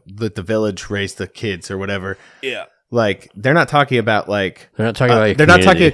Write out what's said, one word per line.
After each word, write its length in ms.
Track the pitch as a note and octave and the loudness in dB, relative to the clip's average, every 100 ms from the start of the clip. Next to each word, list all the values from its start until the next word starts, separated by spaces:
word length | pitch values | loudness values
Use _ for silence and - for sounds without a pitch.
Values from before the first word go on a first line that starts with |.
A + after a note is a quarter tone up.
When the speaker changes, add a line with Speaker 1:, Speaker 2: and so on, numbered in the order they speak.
| - G2+ | -16 -8
Speaker 1:
let 160 | A2 | -8
the 80 | - | -8
village 460 | F2+ A2 G#2+ F#2 - | -4 -2 -2 -4 -8
raise 260 | G2+ G2 - | -6 -6 -8
the 100 | F#2+ | -12
kids 420 | - A2+ F#2 - | -8 -8 -8 -10
or 60 | F#2+ | -10
whatever, 400 | G2 G2+ F#2+ F#2+ - - | -6 -6 -8 -12 -16 -12
Speaker 2:
Yeah. 220 | C3 A2 - _ - | -10 -10 -14 _ -6
Speaker 1:
like, 400 | A#2 G#2+ F#2+ - | -2 0 -2 -10
they're 180 | - B2 | -6 0
not 160 | E3 C#3+ | 2 2
talking 300 | D3 C#3 B2 | 0 2 0
about, 300 | G#2+ G#2+ - | 0 -2 -2
like, 420 | G#2 F#2+ - - - | -2 -4 -6 -16 -4
Speaker 2:
They're 100 | A2 | -4
not 100 | G#2+ | 0
talking 160 | B2+ | 2
Speaker 1:
uh, 40 | A#2 | 2
Speaker 2:
about 100 | G#2+ | 2
a 40 | |
Speaker 1:
they're 120 | G2+ D#3 | 2 6
not 100 | F3+ | 6
talking 100 | F#3 F#3 | 6 4
Speaker 2:
community. 80 | |
Speaker 1:
a 40 | D#3+ | 2